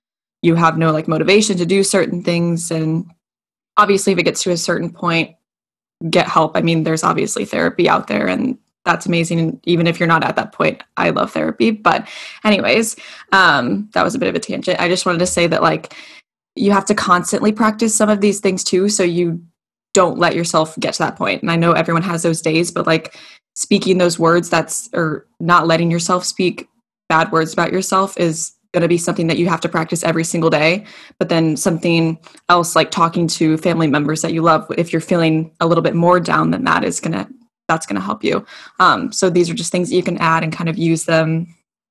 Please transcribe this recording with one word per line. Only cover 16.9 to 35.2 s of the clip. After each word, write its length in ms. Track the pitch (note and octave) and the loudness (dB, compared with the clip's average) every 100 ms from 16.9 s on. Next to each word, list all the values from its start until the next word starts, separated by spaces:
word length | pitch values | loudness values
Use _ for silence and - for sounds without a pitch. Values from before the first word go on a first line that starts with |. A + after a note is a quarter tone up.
constantly 580 | G#3 F#3+ F3+ - G#3 G#3+ | -2 2 2 2 0 0
practice 440 | G#3+ A3 G#3+ A3+ G#3+ | 2 0 2 0 2
some 160 | G#3+ | 2
of 100 | G#3 | 2
these 200 | G#3 G3+ | 2 0
things 220 | G3 F#3 | -2 -2
too, 260 | - F3+ G3+ | 0 0 2
so 120 | G#3 | 2
you 400 | F3+ E3+ F3 E3 - _ _ _ _ F#3+ | 0 0 -2 -4 -10 _ _ _ _ 2
don't 240 | F3 - | 2 2
let 160 | E3+ E3 | 0 0
yourself 420 | E3+ E3 D#3+ - | 0 0 -2 -4
get 160 | - | -6
to 60 | - | -4
that 160 | D#3 - | -4 -2
point. 260 | G2 F#2 | -4 -2
And 80 | - | -2
I 60 | E3 | 0
know 160 | E3+ | 2
everyone 320 | D#3+ E3 E3 | 2 2 -2
has 180 | F#3 E3+ | -2 -2
those 200 | E3+ E3 | -2 -2
days, 280 | D#3+ D#3+ E3+ | 0 0 0
but, 160 | - E3 | -2 0
like, 320 | D#3+ - - - - _ | 0 -2 -16 -20 -20 _
speaking 440 | - - G3+ F#3 F#3 | -12 0 0 2 2
those 200 | F3 E3+ | 2 2
words, 320 | E3 F3 E3+ | 2 2 2
that's, 400 | E3 D#3 - - | -2 -2 -8 -6
or 340 | - D#3+ D3+ - - | -4 -2 -4 -10 -8
not 260 | E3+ F3 E3 | 2 2 4
letting 240 | E3 E3+ | 2 2
yourself 320 | E3+ E3+ F3+ | 0 0 -2
speak 460 | - - F3+ - - _ _ _ - | -2 -2 -2 -2 -12 _ _ _ 0
bad 200 | D#3+ E3 | 0 2
words 180 | D#3+ D#3+ | 0 0
about 220 | - E3+ | 0 -2
yourself 440 | F#3 F#3+ F#3+ G3 - | -2 0 0 0 0
is 360 | E3+ D#3+ - - _ | -2 -2 -8 -14 _
gonna 140 | F3 E3+ | -2 0
be 100 | E3+ | 0
something 300 | F3 F3 E3 | 0 -2 0
that 100 | D#3+ | 0
you 120 | F3 | 0
have 100 | E3 | 0
to 80 | E3+ | -2
practice 380 | E3+ E3 E3+ E3 | -4 -2 -2 -2
every 180 | E3 | -2
single 260 | E3 E3+ D#3+ | -2 0 0
day. 360 | D#3 D#3 F#3+ - - - - | 2 2 0 -4 -20 -18 -6
But 80 | E3+ | -2
then 300 | E3 D#3+ D#3 | 2 2 0
something 600 | G3 E3 F3 E3 E3 D#3+ - - - | -2 0 2 2 2 -2 -10 -8 2
else, 300 | F3 E3+ D#3+ | 2 4 0
like 140 | D#3+ | 0
talking 360 | - E3 E3+ E3 | 2 0 2 -2
to 300 | - D#3 D#3 | 0 0 2
family 300 | F3+ E3 D#3 | 0 0 2
members 340 | D3 D3 D#3+ | 0 0 -2
that 100 | E3+ | -2
you 100 | E3 | 0
love, 300 | E3 D#3 - E3 | 2 2 0 -4
if 160 | E3+ | -2
you're 80 | E3 | -4
feeling 500 | - F3 | 0 0